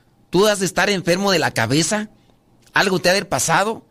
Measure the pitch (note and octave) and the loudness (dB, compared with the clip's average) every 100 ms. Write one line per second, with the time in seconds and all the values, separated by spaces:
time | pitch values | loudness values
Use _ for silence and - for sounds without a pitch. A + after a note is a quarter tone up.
0 | _ _ _ E3+ G#3 G3+ F#3+ - F#3+ G3 | _ _ _ 2 2 2 -2 0 0 0
1 | E3 F3 G3+ F3 B2 C3 A2+ C#3+ E3 G#3+ | 0 0 0 0 0 -2 0 0 0 -4
2 | G#3+ _ _ _ _ _ _ C#3+ F#3+ F#3 | -6 _ _ _ _ _ _ -2 0 0
3 | F3 F#3+ G3+ C3+ - E3 G3+ A3+ - | 2 0 0 -4 0 0 0 -4 -14